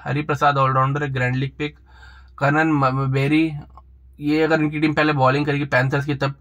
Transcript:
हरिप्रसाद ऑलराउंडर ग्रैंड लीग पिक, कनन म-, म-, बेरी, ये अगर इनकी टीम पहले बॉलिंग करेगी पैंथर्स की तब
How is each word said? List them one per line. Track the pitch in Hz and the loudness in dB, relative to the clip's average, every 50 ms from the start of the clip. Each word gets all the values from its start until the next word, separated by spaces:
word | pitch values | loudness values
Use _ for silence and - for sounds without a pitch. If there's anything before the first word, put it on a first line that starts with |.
| - | -6
हरिप्रसाद | 143 127 143 151 156 147 139 151 143 139 139 | -4 -4 -4 -2 -2 -2 2 2 2 2 4
ऑलराउंडर | 135 131 131 131 131 135 139 147 151 139 | 2 2 2 2 2 2 0 -2 -4 -4
ग्रैंड | 131 131 127 123 127 | -2 -2 -2 -2 -2
लीग | 131 139 135 - - | -2 -4 -6 -6 -6
पिक, | 147 151 - - - _ - - - - - - - - - - | -8 -8 -8 -12 -20 _ -20 -20 -20 -20 -20 -20 -20 -20 -8 -2
कनन | 139 143 147 156 160 160 | 0 0 2 2 2 2
म-, | 156 143 135 | 2 2 2
म-, | 131 131 135 139 135 | 0 0 0 -2 0
बेरी, | 131 135 139 143 151 156 160 160 147 147 - - - - - - - - - - - - | 0 0 0 2 2 2 2 0 -2 -8 -14 -16 -20 -20 -20 -20 -20 -20 -20 -20 -16 -8
ये | 147 147 151 156 160 | -4 -2 0 2 2
अगर | 156 165 160 | 2 2 2
इनकी | 151 151 151 151 | 0 0 -2 0
टीम | 156 151 147 | -2 0 0
पहले | 151 151 151 147 | 2 0 0 2
बॉलिंग | 139 131 127 131 143 147 | 2 2 2 2 2 0
करेगी | 147 143 143 147 | 0 -2 -2 -2
पैंथर्स | 143 - 127 131 131 139 143 139 | 0 0 0 0 2 0 -2 -2
की | 147 143 | -2 -4
तब | 135 139 135 139 - | -2 -2 -4 -4 -6